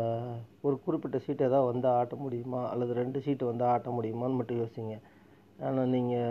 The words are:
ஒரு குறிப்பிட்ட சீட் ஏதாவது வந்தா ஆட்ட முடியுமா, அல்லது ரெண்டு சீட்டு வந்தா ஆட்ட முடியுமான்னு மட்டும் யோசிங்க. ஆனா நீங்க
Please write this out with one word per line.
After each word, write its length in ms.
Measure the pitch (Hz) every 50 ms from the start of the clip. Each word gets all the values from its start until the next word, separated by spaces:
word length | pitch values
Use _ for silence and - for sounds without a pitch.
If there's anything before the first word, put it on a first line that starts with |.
| 117 113 117 117 120 123 117 117 113 - - -
ஒரு 180 | - 143 139 131
குறிப்பிட்ட 360 | - 180 160 151 - 135 127
சீட் 240 | 127 - - 143 -
ஏதாவது 300 | 139 123 131 139 131 123
வந்தா 260 | 120 123 127 127 123
ஆட்ட 180 | 120 123 120 -
முடியுமா, 540 | 135 139 131 120 120 120 127 123 123 123 110
அல்லது 240 | 101 123 123 120 120
ரெண்டு 280 | 123 123 127 135 139
சீட்டு 240 | - 143 139 127 127
வந்தா 200 | 120 117 120 123
ஆட்ட 220 | 123 123 117 - 127
முடியுமான்னு 460 | 123 120 113 110 113 117 123 131 131
மட்டும் 240 | 123 117 120 123 117
யோசிங்க. 360 | 113 113 - 120 110 110 110 107 - - - - - - - - - - - -
ஆனா 260 | 143 135 135 131 127
நீங்க 300 | 127 127 127 123 120 120 120 120 120